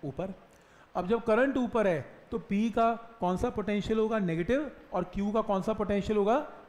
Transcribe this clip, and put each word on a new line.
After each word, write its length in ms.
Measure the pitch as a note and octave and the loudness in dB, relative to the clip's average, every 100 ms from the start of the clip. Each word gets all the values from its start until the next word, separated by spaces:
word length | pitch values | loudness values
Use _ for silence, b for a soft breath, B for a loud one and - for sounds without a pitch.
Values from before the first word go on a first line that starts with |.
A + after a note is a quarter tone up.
ऊपर। 300 | C#3+ C3 F#3+ F#3+ - B B B B | -8 -6 -8 -8 -18 B B B B
अब 140 | F#3 F3+ | -6 0
जब 140 | A3+ | 0
करंट 320 | A3+ G#3+ C4+ C4 | 2 4 4 2
ऊपर 300 | A#3+ A3+ G3+ | 0 2 2
है 140 | D#3+ - - - | 0 -4 -16 -8
तो 80 | A3+ | -8
P 280 | - G3+ A3+ | -2 0 0
का 220 | A#3 A3+ A3+ - - | 2 2 0 -8 -4
कौन 160 | F3+ F3+ | -2 0
सा 140 | B3 | -2
potential 480 | A3 G3 G#3 - A3 | -2 -2 -2 0 0
होगा? 200 | A3 A3 | 2 0
negative, 520 | F#3 E3 E3+ C4 D4 - - | 0 -2 0 0 -2 -10 -6
और 120 | - | -4
Q 260 | F3+ G#3+ G3+ | -4 -2 0
का 80 | G#3+ | 0
कौन 200 | G#3+ G3 | 0 0
सा 100 | F3+ | 0
potential 440 | G#3+ G3 G3+ F#3+ G#3+ | -2 0 0 2 2
होगा? 200 | G3 B3+ D4+ - | 4 2 0 -12